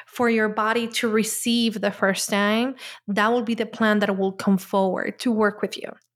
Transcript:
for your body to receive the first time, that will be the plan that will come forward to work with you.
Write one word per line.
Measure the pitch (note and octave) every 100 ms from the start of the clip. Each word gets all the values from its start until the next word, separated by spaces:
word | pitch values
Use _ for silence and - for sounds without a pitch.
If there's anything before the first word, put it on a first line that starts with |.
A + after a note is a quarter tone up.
| -
for | - A#3+
your | A3+ G#3+
body | G#3+ G#3+ A#3 A#3
to | - A#3
receive | A3 A3 - A#3+ A#3 A3+ G3+
the | G3+
first | G3 G3 F#3 -
time, | G3+ G3+ A3 B3+ C4 - - -
that | G3+ G#3+
will | A#3+
be | A3+
the | A3+ A3
plan | - A3 G#3
that | G3+ F#3+
will | F#3+
come | F#3+ G#3 F#3+
forward | - G3+ F#3+ F3+ - -
to | B3+
work | G#3+ G#3 G#3
with | G3+ -
you. | - - _